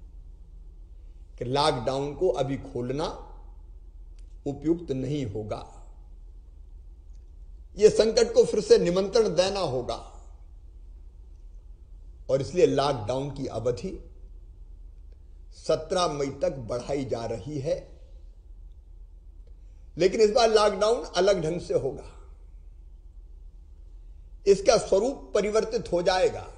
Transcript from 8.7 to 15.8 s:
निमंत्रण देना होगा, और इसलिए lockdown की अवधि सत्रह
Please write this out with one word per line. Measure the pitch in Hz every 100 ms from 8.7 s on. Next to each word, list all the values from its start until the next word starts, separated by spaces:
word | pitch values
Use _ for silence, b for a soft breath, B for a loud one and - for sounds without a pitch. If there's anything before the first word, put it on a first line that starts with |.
| 233
निमंत्रण | 175 180 196 233 208 165
देना | 185 202
होगा, | 160 127 117 113 - - - - - - - - - - - - - - - - - - - - - - -
और | 135
इसलिए | - 180 151
lockdown | 135 143 127 101 131 143
की | 139 127
अवधि | 113 120 - 190 - - - - - - - - - - - - - - - - -
सत्रह | - 156